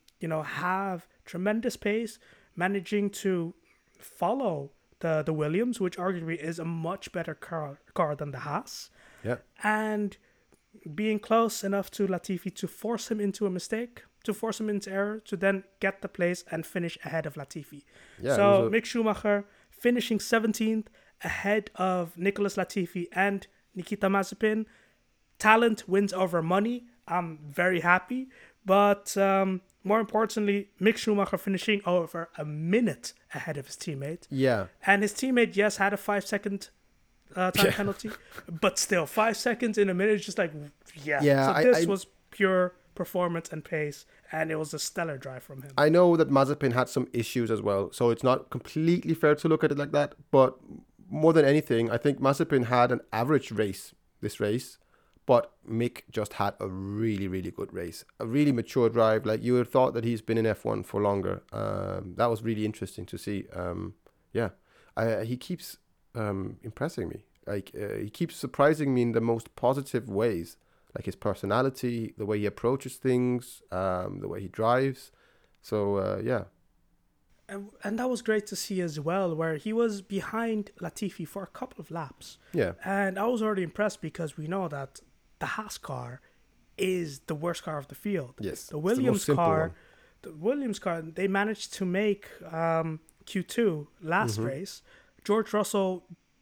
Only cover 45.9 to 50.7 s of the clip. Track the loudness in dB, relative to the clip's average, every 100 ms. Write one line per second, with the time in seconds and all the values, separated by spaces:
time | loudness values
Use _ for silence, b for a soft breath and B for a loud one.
45.9 | 10 8 8 6 6 6 4 2 2 2
46.9 | 0 -2 -2 -2 -2 0 0 2 0 0
47.9 | 2 2 4 4 2 0 -8 -6 0 2
48.9 | 2 2 2 4 4 4 4 2 0 -2
49.9 | -2 -2 -6 2 6 6 4 -12